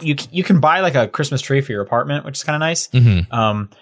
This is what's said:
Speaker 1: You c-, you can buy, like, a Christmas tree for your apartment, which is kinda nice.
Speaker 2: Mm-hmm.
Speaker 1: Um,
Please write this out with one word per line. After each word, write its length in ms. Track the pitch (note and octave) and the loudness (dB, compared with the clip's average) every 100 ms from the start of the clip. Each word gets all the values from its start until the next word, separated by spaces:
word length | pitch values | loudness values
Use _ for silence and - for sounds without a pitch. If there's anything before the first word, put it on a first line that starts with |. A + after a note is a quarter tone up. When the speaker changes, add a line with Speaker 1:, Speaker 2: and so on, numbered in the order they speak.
Speaker 1:
You 140 | D#3 C#3+ | -4 -4
c-, 100 | - | -4
you 100 | F3 | -4
can 160 | F3 F3+ | 2 4
buy, 200 | D3+ F3 | 4 2
like, 140 | F3+ | 2
a 120 | C3+ G#2+ | 2 0
Christmas 340 | - C#3+ C3 | -2 -4 -4
tree 180 | - C3+ | -2 -2
for 120 | C3+ | -2
your 100 | G#2 | -4
apartment, 420 | G2 A#2 C#3 D3 | -2 -2 -2 -4
which 140 | D3 C3+ | -6 -8
is 60 | |
kinda 140 | - D3+ | -4 -2
nice. 300 | D#3+ E3 - | -2 -4 0
Speaker 2:
Mm-hmm. 420 | B2+ A#2 F#2 F2+ | 4 4 4 0
Speaker 1:
Um, 360 | A#2 A2 G#2 G2+ _ | 0 0 0 -6 _